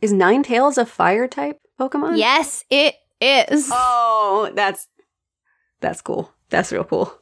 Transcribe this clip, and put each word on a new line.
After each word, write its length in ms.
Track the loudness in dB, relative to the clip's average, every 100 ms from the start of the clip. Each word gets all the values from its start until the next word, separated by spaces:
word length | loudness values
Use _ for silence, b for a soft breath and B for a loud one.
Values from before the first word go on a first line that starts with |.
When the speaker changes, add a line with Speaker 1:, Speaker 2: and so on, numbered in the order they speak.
Speaker 1:
is 120 | 0
Nine 300 | 4 4 4
Tails 340 | 2 2 2 2
a 60 | -2
fire 400 | 0 0 2 -2
type 320 | -4 -8 -8 _ _
Pokemon? 360 | -4 -2 -2 0
Speaker 2:
Yes, 460 | 2 2 0 -8 -2
it 240 | 0 2 -2 _ _
is. 480 | 2 2 2 0 0
Speaker 1:
Oh, 800 | 0 0 0 0 0 0 0 -2
that's, 320 | -2 -2 -4 -12 _ _ _ _ _ _ _ _ _
that's 200 | -8 -8
cool. 320 | -8 -8 -10 _ _
That's 220 | -4 -2
real 120 | -6
cool. 280 | -4 -4 -4 -8